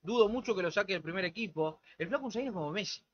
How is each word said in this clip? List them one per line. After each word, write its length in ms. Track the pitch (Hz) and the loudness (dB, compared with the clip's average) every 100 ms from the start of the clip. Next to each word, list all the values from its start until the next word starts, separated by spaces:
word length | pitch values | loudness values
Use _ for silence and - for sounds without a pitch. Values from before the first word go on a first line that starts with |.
dudo 260 | 165 233 208 | 0 6 6
mucho 260 | 240 240 196 | 6 0 0
que 80 | |
lo 80 | 175 | 0
saque 220 | 160 196 | 0 0
del 80 | 185 | -2
primer 240 | 151 180 180 | -2 -2 -2
equipo. 560 | 165 220 156 156 156 - - | -2 -6 0 -2 -2 -20 -8
El 100 | 170 | -2
Flaco 180 | 277 269 | -2 -2
Unzaín 220 | 220 262 | -4 -4
es 60 | |
como 180 | 190 147 | -2 -4
Messi 300 | 180 202 - _ | -2 -4 -8 _